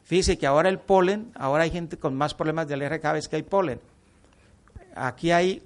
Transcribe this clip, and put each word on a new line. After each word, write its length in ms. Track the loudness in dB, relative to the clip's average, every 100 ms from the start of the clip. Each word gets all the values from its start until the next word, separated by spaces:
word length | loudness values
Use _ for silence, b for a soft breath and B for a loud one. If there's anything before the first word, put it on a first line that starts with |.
Fíjese 340 | _ 0 2 2
que 80 | 2
ahora 220 | 4 4
el 100 | 0
polen, 540 | 4 4 4 0 -6
ahora 300 | -8 -2 0
hay 60 | 0
gente 280 | -2 -8 -6
con 160 | -4
más 200 | -2 -4
problemas 340 | -2 -4 -2 -4
de 60 |
alergia 260 | -4 -4 -4
cada 140 | -2
vez 120 | -2 -4
que 100 | -6
hay 60 |
polen. 380 | -2 -2 -2 -4 -12 _ b b b b b b _ -20 -18
Aquí 380 | -8 -8 -4 0
hay, 320 | 2 2 -2